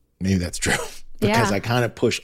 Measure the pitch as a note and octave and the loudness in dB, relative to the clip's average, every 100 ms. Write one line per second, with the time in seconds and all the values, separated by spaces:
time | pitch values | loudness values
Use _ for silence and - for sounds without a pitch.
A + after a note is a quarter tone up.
0 | _ - F#2+ F#2+ F2 - - - - - | _ -4 0 2 0 -4 -2 -2 -4 -10
1 | - - G#3 A3 G2+ G2 A2+ A#2+ A#2 - | -12 -2 2 4 2 0 0 0 0 0
2 | A#2+ - | 0 0